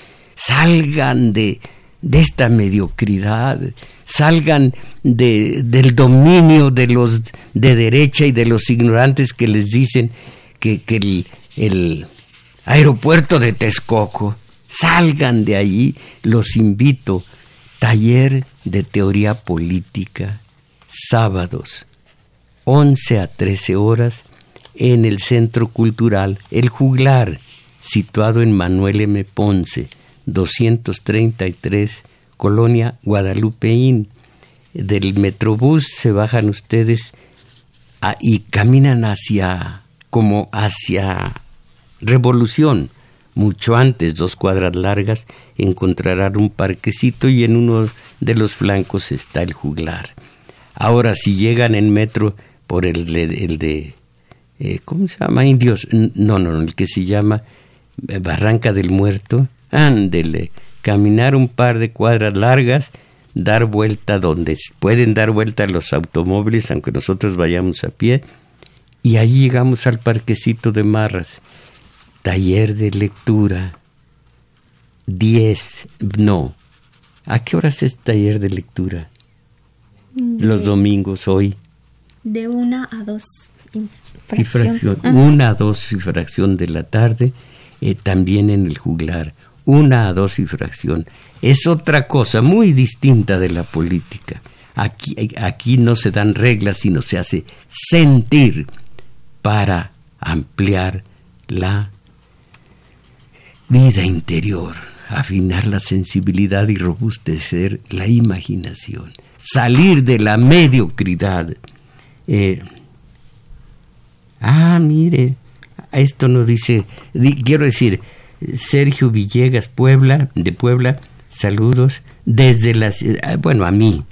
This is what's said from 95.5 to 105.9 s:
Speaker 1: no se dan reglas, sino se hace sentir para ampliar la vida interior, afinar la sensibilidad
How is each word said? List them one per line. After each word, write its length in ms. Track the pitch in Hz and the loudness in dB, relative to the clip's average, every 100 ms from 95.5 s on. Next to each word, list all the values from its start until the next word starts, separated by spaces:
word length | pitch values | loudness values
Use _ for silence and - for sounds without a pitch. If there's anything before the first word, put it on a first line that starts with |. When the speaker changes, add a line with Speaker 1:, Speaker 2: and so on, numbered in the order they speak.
| - 120 127 | -6 0 2
Speaker 1:
no 200 | 120 113 | 2 2
se 160 | 107 | -2
dan 240 | 101 104 98 | 0 0 0
reglas, 400 | 120 110 101 95 | 0 0 -2 -2
sino 260 | 104 80 | -2 -2
se 160 | - 90 | -2 -6
hace 260 | - 90 - - _ | -6 -8 -8 -18 _
sentir 1000 | - - 170 151 131 113 147 127 78 73 - - - - - - - | -4 0 4 6 4 4 4 4 2 -6 -12 -14 -16 -18 -20 -20 -6
para 480 | - 107 98 87 85 - _ _ | -2 0 0 -2 -6 -16 _ _
ampliar 840 | 80 80 71 - 98 95 92 98 - _ _ _ - | -6 -6 -6 -4 -2 0 -2 -8 -14 _ _ _ -10
la 400 | 90 92 101 101 - _ _ _ _ _ _ _ _ _ _ _ _ _ _ _ _ - | -6 -4 -4 -6 -12 _ _ _ _ _ _ _ _ _ _ _ _ _ _ _ _ 0
vida 360 | 127 131 98 | 4 6 4
interior, 720 | 90 92 - 85 104 92 87 82 - - - | 0 -4 -4 -4 -4 -6 -8 -14 -20 -20 -8
afinar 580 | 107 135 95 92 90 104 | -6 -4 -2 -2 -2 -2
la 140 | 98 | -4
sensibilidad 880 | - | -2